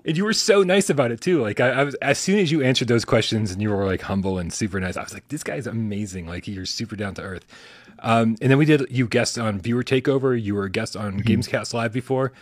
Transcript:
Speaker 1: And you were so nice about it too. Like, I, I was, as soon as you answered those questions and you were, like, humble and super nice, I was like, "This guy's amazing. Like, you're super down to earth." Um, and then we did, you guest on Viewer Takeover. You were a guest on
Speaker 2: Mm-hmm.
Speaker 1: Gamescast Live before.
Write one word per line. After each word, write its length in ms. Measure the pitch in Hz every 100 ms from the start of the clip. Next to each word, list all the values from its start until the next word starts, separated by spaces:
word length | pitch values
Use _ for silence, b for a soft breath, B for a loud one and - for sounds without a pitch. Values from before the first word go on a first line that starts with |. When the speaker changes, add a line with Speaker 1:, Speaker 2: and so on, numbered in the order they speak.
Speaker 1:
And 140 | - 160
you 80 | 214
were 80 |
so 280 | - - 202
nice 280 | 180 196 -
about 220 | 143 120
it 100 | 117
too. 200 | 180 165
Like, 200 | 107 101
I, 80 | 123
I 140 | 127 143
was, 100 | -
as 220 | 139 135
soon 200 | - 208
as 140 | 165
you 100 | 156
answered 280 | 131 131 120
those 160 | 117 -
questions 480 | 117 - 110 107
and 80 | 92
you 80 | 107
were, 160 | 98 98
like, 160 | 95
humble 380 | - 98 95 92
and 120 | 85
super 260 | - 107 95
nice, 160 | 92 -
I 60 |
was 100 | -
like, 160 | 98 -
"This 140 | 156
guy's 220 | - 170 113
amazing. 600 | 113 107 101 104 92 82
Like, 220 | 90 -
you're 160 | 95 92
super 320 | - 113 101
down 160 | 101
to 80 | 85
earth." 240 | 92 90 _ b b b b b
Um, 360 | 117 117 113 110
and 100 | 127
then 60 | 139
we 80 | 156
did, 220 | 151 131
you 180 | 127 117
guest 320 | 120 113 120
on 220 | 110 101
Viewer 240 | 117 120 120
Takeover. 540 | 131 139 135 131 123
You 160 | 101 101
were 100 | 98
a 40 |
guest 280 | 107 113 -
on 240 | 101 98
Speaker 2:
Mm-hmm. 100 | 117
Speaker 1:
Gamescast 420 | 104 - 120 101
Live 200 | 117 113
before. 400 | 123 - 131 131 b